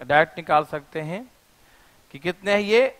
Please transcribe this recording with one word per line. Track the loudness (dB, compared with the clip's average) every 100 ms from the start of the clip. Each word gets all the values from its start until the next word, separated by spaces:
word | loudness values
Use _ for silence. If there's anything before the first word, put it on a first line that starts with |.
| 0
डायरेक्ट | 2 2 -2
निकाल | 0 0
सकते | 0 -6 -12 -10
हैं | -10 -10 -14 _ _ _ _ _ _ _ _
कि | -10
कितने | -8 -6 -2
है। | 0
ये | 2 2 2 -2